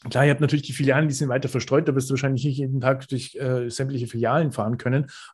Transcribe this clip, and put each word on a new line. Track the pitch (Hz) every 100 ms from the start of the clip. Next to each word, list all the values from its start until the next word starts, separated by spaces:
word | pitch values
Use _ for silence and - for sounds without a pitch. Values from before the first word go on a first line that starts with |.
| 123
Klar, | 127 143
ihr |
habt | 139
natürlich | 147 147
die | -
Filialen, | 131 139 135 156
die |
sind | 135 143
weiter | 127 135
verstreut, | 127 - 139 156
da | 135
wirst | 131
du |
wahrscheinlich | 131 135 131
nicht | 147 135
jeden | 135 135
Tag | 127 131 135
durch, | 131 -
äh, | - 135 127 120
sämtliche | 117 135 139 117
Filialen | 117 113 147 151
fahren | - 107 123
können, | 123 135 135 - -